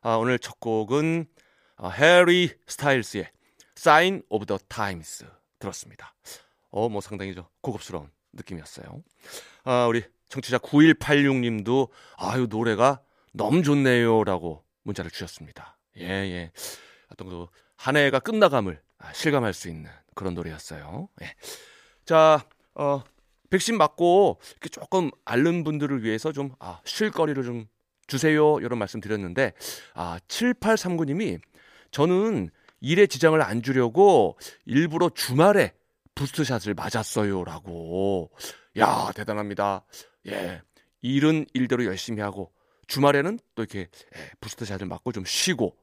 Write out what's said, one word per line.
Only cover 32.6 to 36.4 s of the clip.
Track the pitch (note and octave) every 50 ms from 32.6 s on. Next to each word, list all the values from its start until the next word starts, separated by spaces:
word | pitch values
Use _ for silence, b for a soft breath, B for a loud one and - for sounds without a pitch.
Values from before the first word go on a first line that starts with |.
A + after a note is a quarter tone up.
| b b b b
일에 | - B2+ E3 F3 G#3 F#3+
지장을 | - C3+ D3+ D#3+ D#3 D#3
안 | D3 F#2 G#2 A#2
주려고 | A2+ C3 C3+ C3 B2 A#2 A2+ D#3 G3 G3+ F#3 C#3 G#2 E2+ - B B B B B B
일부러 | - A2+ C3+ E3 F3 D3 D#3+ F3 E3+
주말에 | - - - - B2 C3+ D#3+ G3 G#3 G3+ D3 F#2+ - _ _ _ _ _ _ _ _
부스트샷을 | - C#3 C3+ - -